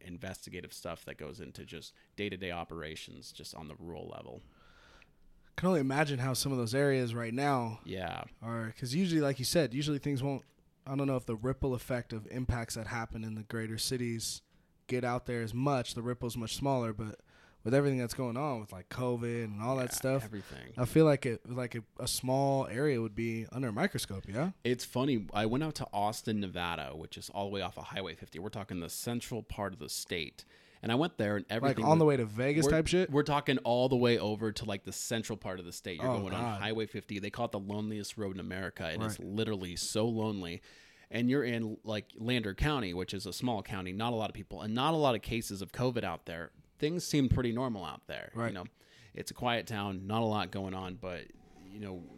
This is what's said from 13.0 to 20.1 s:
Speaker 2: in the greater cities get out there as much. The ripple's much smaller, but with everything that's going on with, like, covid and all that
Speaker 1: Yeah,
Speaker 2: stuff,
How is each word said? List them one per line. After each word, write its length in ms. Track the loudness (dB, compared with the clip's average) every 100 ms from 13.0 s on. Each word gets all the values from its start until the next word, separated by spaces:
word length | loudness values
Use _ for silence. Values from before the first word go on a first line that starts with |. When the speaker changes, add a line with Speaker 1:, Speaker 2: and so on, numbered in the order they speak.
| -4 -4
Speaker 2:
in 120 | -6 -6
the 80 |
greater 340 | -6 -4 -4 -2
cities 640 | 0 0 0 -2 -4 -6 _ _ _ _ -2
get 160 | 0
out 220 | 2 0 -2
there 160 | -2
as 120 | -2
much. 400 | 2 4 4 2 -4
The 60 |
ripple's 320 | -2 -2 -2 -4
much 180 | -4 0
smaller, 380 | 2 2 2
but 280 | -2 -6 -8 _ -20 -20 _
with 100 | 4
everything 240 | 6 6 2
that's 160 | 0
going 240 | -2 -2 0
on 220 | -2 -2
with, 120 | -6
like, 180 | -12 -10
covid 560 | -4 0 0 0 -2 -2
and 140 | -2
all 160 | 0 0
that 80 | 0
Speaker 1:
Yeah, 40 | 0
Speaker 2:
stuff, 280 | 2